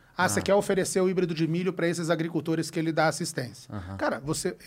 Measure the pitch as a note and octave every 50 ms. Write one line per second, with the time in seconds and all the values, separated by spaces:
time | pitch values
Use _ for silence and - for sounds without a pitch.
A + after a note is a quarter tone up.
0 | _ _ _ - F3+ F3+ G3+ G3+ F#3+ - G3 G3+ G3 - G3 F#3+ F3+ - - G3
1 | F#3 F#3+ F#3 F3+ F#3 E3 F3 D#3 E3 D#3+ D#3+ F3 F3+ F#3 E3+ - E3 E3+ E3+ E3+
2 | E3+ D#3 E3+ D3+ E3 E3+ E3 D#3+ C#3+ E3 D#3+ D#3+ D#3 D#3+ - E3 D#3+ E3 D#3+ D#3+
3 | D#3 D#3+ D3 - F3+ - - - B2+ A#2 G2 - - - A2 G#2 F2 F#2 G2 G2
4 | - C#4+ - - C3+ C#3+ D#3 - - F#3 - - -